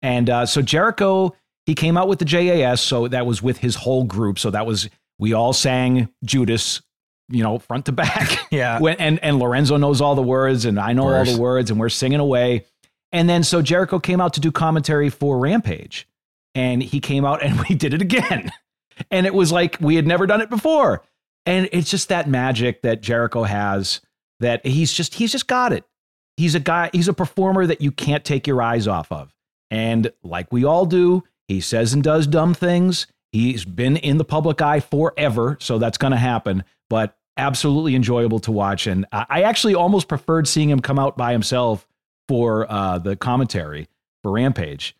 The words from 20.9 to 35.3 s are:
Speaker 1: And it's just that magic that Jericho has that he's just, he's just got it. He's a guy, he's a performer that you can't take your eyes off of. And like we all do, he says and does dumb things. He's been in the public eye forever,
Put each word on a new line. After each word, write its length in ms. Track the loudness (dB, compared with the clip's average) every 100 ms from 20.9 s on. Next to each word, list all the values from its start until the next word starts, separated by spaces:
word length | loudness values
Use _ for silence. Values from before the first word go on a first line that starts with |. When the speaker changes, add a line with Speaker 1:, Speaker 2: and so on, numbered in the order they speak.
| 0 _ _ _ _ -2
Speaker 1:
And 240 | 0 0
it's 180 | -2 -2
just 200 | -2 -2
that 180 | -2 0
magic 540 | 0 0 0 -2 -2
that 200 | -2 -2
Jericho 420 | -2 -2 0 -2
has 580 | -2 -2 -2 -2 -4 -6 _ _ _ _
that 240 | -2 -2 0
he's 260 | 0 0
just, 240 | -2 -6 -4
he's 160 | -4
just 160 | -4 -2
got 240 | -2 0
it. 140 | -2 -6 _ _ _ _ -2
He's 160 | 0 0
a 40 |
guy, 300 | 0 -2 0
he's 160 | 0 0
a 60 |
performer 520 | 0 -4 0 0 2 0
that 120 | 0
you 100 | -2
can't 340 | -4 -2 -2 -2
take 200 | -4 0
your 140 | 0
eyes 260 | 0 0 0
off 240 | -2 -4
of. 200 | -10 -12 _ _ _ _
And 420 | -4 -2 0 -2 -4
like 280 | -10 -8 -4
we 140 | 0 2
all 200 | 2 2
do, 380 | 2 4 2 -2 _ _
he 140 | -6
says 320 | -2 0 0
and 100 | 2
does 240 | 2 2 2
dumb 260 | 2 2
things. 540 | 0 0 2 2 0 -6 _ _
He's 320 | -2 0 -2
been 320 | -8 -4 0 0
in 200 | 2 0
the 80 | 0
public 360 | 0 -2 0
eye 200 | 0 0
forever, 760 | 0 0 0 0 -2